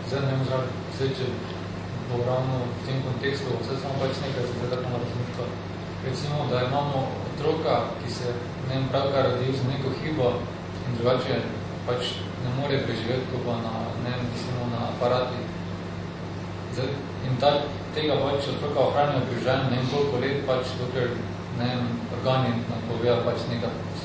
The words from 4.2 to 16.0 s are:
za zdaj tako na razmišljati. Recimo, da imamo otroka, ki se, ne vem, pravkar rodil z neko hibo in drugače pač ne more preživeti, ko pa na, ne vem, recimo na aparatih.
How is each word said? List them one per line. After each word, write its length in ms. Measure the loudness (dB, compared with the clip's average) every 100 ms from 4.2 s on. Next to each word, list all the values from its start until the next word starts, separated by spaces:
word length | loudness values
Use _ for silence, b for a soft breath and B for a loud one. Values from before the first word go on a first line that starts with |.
| -2 -2
za 100 | -2
zdaj 160 | -2 -2
tako 120 | -2
na 160 | -2 -2
razmišljati. 560 | -2 -2 -4 -4 -4 -6 -8 -8 -8 -6
Recimo, 380 | -4 -2 0 0
da 120 | 2 2
imamo 400 | 2 2 2 0 0 -2
otroka, 500 | -6 -2 0 2 4 2 2
ki 160 | -4 -4
se, 180 | -2 -2 -2 -4 -4
ne 140 | -2
vem, 100 | 0 2
pravkar 380 | 2 2 4
rodil 280 | 4 4 0
z 100 | 2
neko 240 | 0 0 0
hibo 340 | -2 -2 2 2 2 -2 -8 -8 -6
in 140 | -4
drugače 440 | 2 4 4 2 0 -2 -4 -6 -6
pač 220 | -2 -2 -2 -4 -6 -4
ne 140 | -2
more 240 | 0 0 0
preživeti, 480 | 0 -2 0 0 0
ko 80 | -2
pa 140 | -2
na, 180 | -2 -2 -2 -4 -2
ne 140 | -2
vem, 140 | -2
recimo 380 | -2 -2 -2 -2 -2
na 140 | -2 -2
aparatih. 580 | 2 4 4 2 -2 -4 -4 -4 -6 -6 -6